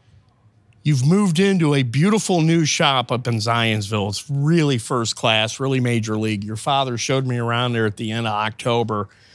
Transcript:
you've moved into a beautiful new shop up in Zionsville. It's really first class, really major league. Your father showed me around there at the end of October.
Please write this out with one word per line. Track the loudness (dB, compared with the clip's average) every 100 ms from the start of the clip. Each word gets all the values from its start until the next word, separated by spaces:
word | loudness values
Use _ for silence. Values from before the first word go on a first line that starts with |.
| _ -20 _ _ _ _ _ _
you've | -2 2
moved | 4 4 2 2
into | 2 2 2
a | 2
beautiful | 0 2 2 2 2 2
new | 4 2
shop | 2 2 2 2 0
up | -2 -2
in |
Zionsville. | -2 0 0 2 0 -2 -2 -2
It's | -4 -6
really | -2 2 2 2 0
first | -2 -2 -2 -2
class, | 0 0 0 -2
really | -2 0
major | 0 0 -2 -2
league. | -2 -2
Your | -6 -6
father | -2 0 0 -4
showed | -2 0 0
me | -2
around | -2 0 0
there | 0
at | 0 -2
the | -6
end | -4 -2
of |
October. | -2 -4 -4 -2 0 0 -2 -4 _ _